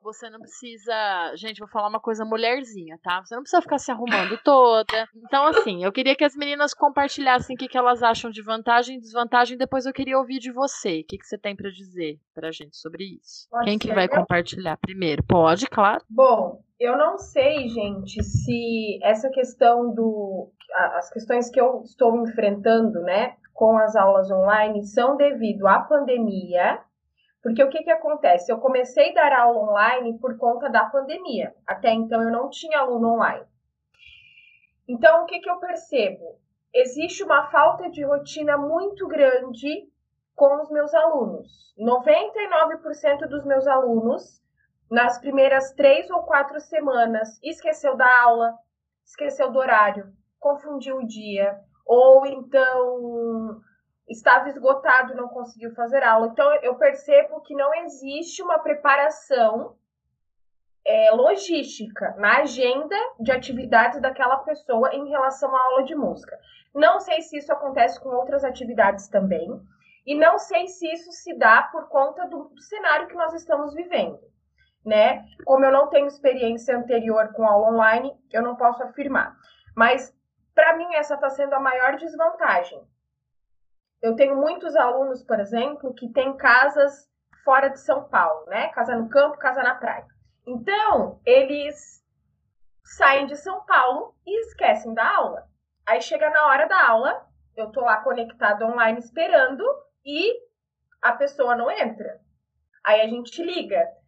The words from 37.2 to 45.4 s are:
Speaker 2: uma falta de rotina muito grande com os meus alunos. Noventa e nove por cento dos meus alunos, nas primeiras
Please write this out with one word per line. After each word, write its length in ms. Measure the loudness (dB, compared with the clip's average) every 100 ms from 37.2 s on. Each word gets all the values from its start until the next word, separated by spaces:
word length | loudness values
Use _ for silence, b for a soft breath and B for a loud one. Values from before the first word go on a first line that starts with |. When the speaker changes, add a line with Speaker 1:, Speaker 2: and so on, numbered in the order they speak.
Speaker 2:
uma 260 | 0 0 2
falta 400 | 4 4 2 -8
de 160 | -8
rotina 540 | -4 -4 -4 -6 -2 -2
muito 480 | -2 -4 -4 -8 -8
grande 840 | 2 4 2 -4 -10 -8 -8 -12 _ _ _ _
com 260 | 2 4 4
os 100 | -2
meus 220 | -4 0
alunos. 800 | 2 2 0 -4 -8 -16 _ _ _
Noventa 640 | 0 0 4 2 2 -8
e 80 | -2
nove 300 | 0 0 -2
por 140 | -10
cento 340 | -4 -2 -2 -4
dos 160 | -8
meus 220 | -2 0 2
alunos, 720 | 0 2 0 -2 -4 -8 _ _ _ _ _ _
nas 280 | 0 0 -2
primeiras 520 | -4 2